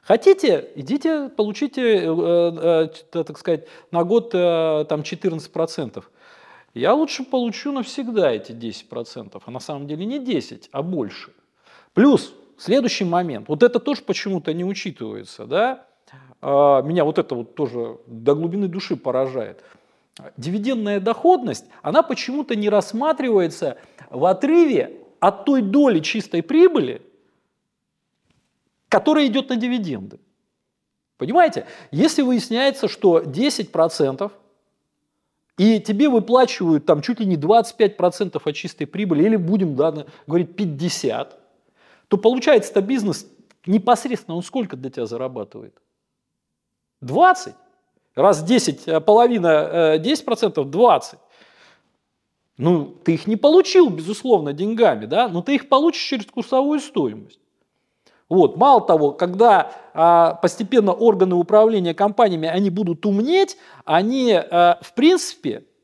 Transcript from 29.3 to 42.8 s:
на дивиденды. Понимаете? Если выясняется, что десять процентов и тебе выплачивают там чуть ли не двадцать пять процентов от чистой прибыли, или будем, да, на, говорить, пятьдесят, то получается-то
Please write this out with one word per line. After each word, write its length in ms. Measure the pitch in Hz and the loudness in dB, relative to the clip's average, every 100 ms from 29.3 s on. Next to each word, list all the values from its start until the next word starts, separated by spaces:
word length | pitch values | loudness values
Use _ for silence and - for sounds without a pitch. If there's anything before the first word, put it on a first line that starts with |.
| 226 269 | -2 -4
на 80 | 240 | -4
дивиденды. 600 | 240 247 190 208 190 - _ _ _ _ _ _ _ _ _ - | -4 -4 -6 -8 -12 -20 _ _ _ _ _ _ _ _ _ -10
Понимаете? 500 | 143 294 330 - - - - | -2 2 2 0 -12 -18 -10
Если 300 | 143 302 311 | 0 0 2
выясняется, 680 | 254 247 - 226 277 277 220 | 0 0 -2 -2 -2 -2 -6
что 340 | - 196 165 | 0 2 4
десять 520 | 156 135 269 - 208 | 2 -2 -2 -2 -6
процентов 600 | 165 160 - 139 131 202 - _ _ _ _ _ _ _ _ _ _ _ - | 0 0 0 -2 -2 -8 -10 _ _ _ _ _ _ _ _ _ _ _ 0
и 240 | 202 220 | 2 2
тебе 300 | - 202 294 | 0 0 2
выплачивают 720 | 240 220 247 247 - 175 151 | 2 2 4 4 0 0 0
там 160 | 143 151 | 2 0
чуть 200 | 147 240 | 0 -4
ли 60 | 208 | -2
не 100 | 170 | -2
двадцать 400 | 147 226 226 - | 2 2 2 0
пять 200 | 208 208 | -2 2
процентов 500 | 180 175 190 160 - | -2 -2 -6 -6 -8
от 80 | |
чистой 320 | 147 165 - 147 | -8 -10 -10 -10
прибыли, 380 | 180 202 151 | -6 -2 2
или 120 | 190 220 | 2 2
будем, 380 | 170 202 185 | 0 0 0
да, 180 | 131 156 | 0 -2
на, 140 | 151 143 - - | -2 -12 -18 -6
говорить, 280 | 170 175 | -4 -4
пятьдесят, 840 | - 196 143 170 - - 117 135 - _ _ _ _ _ _ - | -6 -6 -4 -6 -4 -6 -6 -8 -16 _ _ _ _ _ _ -4
то 100 | 202 | 0
получается-то 640 | 220 254 247 262 - - | 2 0 2 2 2 -4